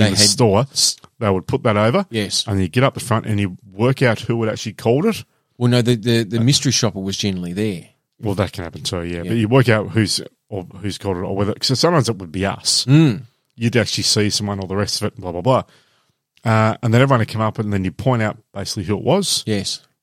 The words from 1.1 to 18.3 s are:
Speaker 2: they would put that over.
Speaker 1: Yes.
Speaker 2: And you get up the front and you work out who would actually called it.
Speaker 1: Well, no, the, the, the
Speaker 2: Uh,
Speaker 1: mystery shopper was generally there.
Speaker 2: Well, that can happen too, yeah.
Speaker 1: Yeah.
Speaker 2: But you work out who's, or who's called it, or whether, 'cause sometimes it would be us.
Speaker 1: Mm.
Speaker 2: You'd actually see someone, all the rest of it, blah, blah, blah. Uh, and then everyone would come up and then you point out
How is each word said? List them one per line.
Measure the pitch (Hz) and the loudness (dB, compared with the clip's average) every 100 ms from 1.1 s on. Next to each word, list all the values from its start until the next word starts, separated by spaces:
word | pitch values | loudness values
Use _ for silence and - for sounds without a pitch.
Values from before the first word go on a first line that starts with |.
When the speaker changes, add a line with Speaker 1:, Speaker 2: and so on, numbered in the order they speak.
| - | -4
Speaker 2:
they | 110 | 0
would | 95 - | 0 0
put | 139 | -2
that | 120 104 | 2 2
over. | 110 180 196 | 2 2 -2
Speaker 1:
Yes. | 113 98 - - | -4 -4 -4 -2
Speaker 2:
And | 98 | -2
you | 92 | 0
get | 123 | 0
up | 131 | 0
the | - | 0
front | - 110 113 | -2 -2 0
and | 104 | -2
you | 98 90 - | -2 -6 -14
work | 95 120 135 | -2 0 2
out | 127 107 | 0 0
who | - 117 | -2 -2
would | 110 | -2
actually | 101 117 | -4 -8
called | - 113 131 220 | -4 0 2 0
it. | - - _ _ - | -2 -8 _ _ -2
Speaker 1:
Well, | 120 | 2
no, | 123 | 2
the, | 117 120 | 2 2
the, | 117 117 107 | 2 0 0
the | 117 | 2
Speaker 2:
Uh, | |
Speaker 1:
mystery | 117 147 139 | 2 2 2
shopper | - 113 95 | 0 -2 -2
was | 95 95 | -6 -4
generally | 101 92 87 | -4 -4 -6
there. | 90 107 87 - _ _ _ | -4 -4 -6 -12 _ _ _
Speaker 2:
Well, | 110 95 | -4 -2
that | 92 | -4
can | - 85 | -6 -10
happen | 78 | -10
too, | - 90 | -6 -6
yeah. | 85 87 | -6 -6
Speaker 1:
Yeah. | 82 | -4
Speaker 2:
But | 117 | -2
you | 107 | 4
work | 135 120 | 4 6
out | 107 98 | 2 0
who's, | 110 101 - - _ _ | 0 0 -2 -8 _ _
or | 98 90 95 | -12 -10 -10
who's | 98 90 | -10 -6
called | 98 90 | -6 -4
it, | |
or | 92 98 | -4 -2
whether, | 101 | -4
'cause | - - - | -2 -2 0
sometimes | 165 170 113 | 2 2 0
it | 95 | -2
would | 85 | -6
be | 90 95 | -4 -4
us. | 92 - - 123 | -4 -2 -2 4
Speaker 1:
Mm. | 147 156 98 - _ _ - | 6 6 2 -8 _ _ -4
Speaker 2:
You'd | 117 120 | 0 2
actually | 101 - | 0 -2
see | 98 110 104 | 0 0 0
someone, | - 104 98 | -2 -4 -6
all | 90 | -4
the | 98 | -2
rest | 101 - | -2 -4
of | 104 | -6
it, | 110 | -6
blah, | 92 | -8
blah, | 87 | -2
blah. | 98 123 - _ _ _ _ _ _ _ | 2 2 0 _ _ _ _ _ _ _
Uh, | 113 110 110 - | 0 2 2 0
and | 123 | 2
then | 117 | 4
everyone | 139 123 | 4 4
would | 104 | 0
come | 110 | -2
up | 110 110 | -4 -4
and | 104 | -4
then | 101 92 | -2 -2
you | |
point | - 135 120 | -2 0 0
out | 107 | 0